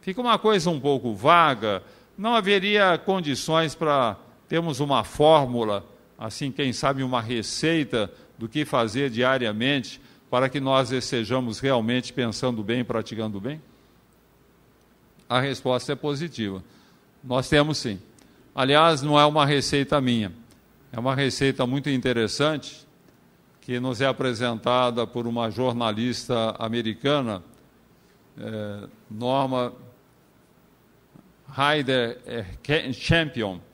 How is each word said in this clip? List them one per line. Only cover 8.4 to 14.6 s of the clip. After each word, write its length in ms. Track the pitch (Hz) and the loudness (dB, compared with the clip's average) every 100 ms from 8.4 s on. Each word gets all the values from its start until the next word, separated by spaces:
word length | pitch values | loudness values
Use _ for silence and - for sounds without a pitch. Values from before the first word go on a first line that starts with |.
| 113 | -8
que 160 | 147 | -4
fazer 460 | 147 139 113 107 139 | -2 0 0 0 -2
diariamente 920 | 113 127 135 120 107 123 143 120 - - - _ | 0 2 2 0 -2 0 -2 -4 -14 -20 -20 _
para 180 | 123 131 | 0 0
que 120 | 143 | 0
nós 300 | 135 135 123 | 2 2 2
estejamos 680 | 127 - 123 110 127 123 107 | -2 -2 -4 0 -2 -2 -4
realmente 540 | 135 131 110 123 120 | 0 2 2 -2 -4
pensando 500 | - 120 107 131 117 | -4 -4 -2 -4 -4
bem, 200 | 101 120 | -2 -2
praticando 580 | 117 113 107 110 110 101 | -2 -4 -4 -6 -6 -6
bem? 200 | 104 156 - _ _ _ _ _ _ _ _ _ | -8 -10 -16 _ _ _ _ _ _ _ _ _